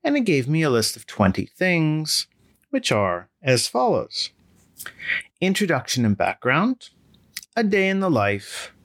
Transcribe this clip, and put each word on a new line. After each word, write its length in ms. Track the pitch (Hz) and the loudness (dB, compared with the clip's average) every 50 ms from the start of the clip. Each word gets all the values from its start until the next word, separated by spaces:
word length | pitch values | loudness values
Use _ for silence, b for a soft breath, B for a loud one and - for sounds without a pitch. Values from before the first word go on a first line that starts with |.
And 140 | - 311 285 | -2 0 0
it 60 | 294 | 0
gave 260 | 240 208 156 135 120 | 2 2 0 0 0
me 140 | 131 151 160 | 0 0 2
a 80 | 160 147 | 2 2
list 260 | 123 117 107 - - | 2 2 2 0 -4
of 100 | 113 - | -8 -16
twenty 400 | - - - 104 95 95 - 90 | -16 0 2 2 2 2 0 -6
things, 800 | - _ - 180 185 175 165 156 156 156 156 156 151 - - - _ _ _ _ _ _ _ _ _ | -8 _ -4 0 0 2 2 2 0 0 -2 -2 -2 -4 -4 -4 _ _ _ _ _ _ _ _ _
which 240 | - 262 - - 127 | -6 -4 -2 0 0
are 360 | 107 101 92 87 87 90 _ _ _ | 2 2 0 -2 -4 -8 _ _ _
as 260 | - 135 127 117 - | 0 2 2 2 0
follows. 640 | - - 123 254 233 180 110 - - - - - - _ _ _ _ _ _ _ _ _ - - B B B B B B B B B B _ | -2 -2 0 0 2 0 0 -2 -6 -8 -10 -10 -10 _ _ _ _ _ _ _ _ _ -18 -18 B B B B B B B B B B _
Introduction 640 | 175 185 190 - 208 175 156 127 - - - 127 117 | -2 0 0 0 0 0 0 -2 -2 -2 0 2 2
and 100 | 110 101 | 2 2
background, 760 | - - 92 98 _ - 123 131 156 196 254 262 _ - - _ _ _ _ _ _ _ _ _ - - _ _ | 2 0 -2 -2 _ 0 0 2 2 2 0 -2 _ -10 -20 _ _ _ _ _ _ _ _ _ -20 -20 _ _
a 60 | 226 226 | -2 0
day 240 | 202 202 196 190 190 | 2 2 2 2 2
in 100 | 190 196 | 0 0
the 120 | 196 185 | 0 2
life 600 | 156 113 101 101 101 98 - - - - - - _ _ _ | 2 2 2 2 0 -2 -6 -12 -14 -14 -14 -16 _ _ _